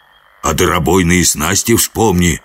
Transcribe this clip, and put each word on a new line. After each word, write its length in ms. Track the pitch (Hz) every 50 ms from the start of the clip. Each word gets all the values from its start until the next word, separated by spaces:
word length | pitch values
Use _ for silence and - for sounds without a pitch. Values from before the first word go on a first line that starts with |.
| _ _ _ _ _ _ _ _ -
А 100 | 71 73
дыробойные 720 | 73 90 85 82 90 76 78 87 98 90 82 87 90 80
снасти 520 | - - - 71 82 101 - - - -
вспомни. 680 | - - - - 85 113 110 90 87 87 85 78 -